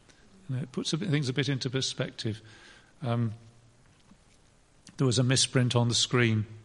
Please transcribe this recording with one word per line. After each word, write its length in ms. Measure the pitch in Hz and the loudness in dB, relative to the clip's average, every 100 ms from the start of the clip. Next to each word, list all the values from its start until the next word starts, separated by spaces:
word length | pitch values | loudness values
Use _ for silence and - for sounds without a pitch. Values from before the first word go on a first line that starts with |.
| - - - - - | -20 -20 -20 -18 -8
You 80 | 127 | -8
know, 60 | |
it 100 | - | -6
puts 200 | - 269 | -8 -4
a 60 | 165 | -4
bit, 120 | 170 | 0
things 180 | 147 131 | -2 0
a 40 | |
bit 160 | 131 131 | -2 -2
into 220 | 135 131 | -2 -2
perspective. 720 | 127 127 - 123 - 110 107 - - - - - - | -4 -4 -4 -6 -6 -6 -8 -12 -20 -20 -20 -20 -10
Um, 300 | 131 117 117 107 - - - _ - _ - - _ _ _ _ _ _ - - | -4 -2 -2 -6 -16 -20 -20 _ -20 _ -20 -20 _ _ _ _ _ _ -12 0
there 100 | 135 | 2
was 120 | 117 | 2
a 60 | |
misprint 520 | 123 131 - 135 123 120 | 4 2 2 2 2 2
on 120 | 120 | 2
the 60 | |
screen. 520 | 110 - 123 117 110 107 - | 2 2 2 4 2 -2 -8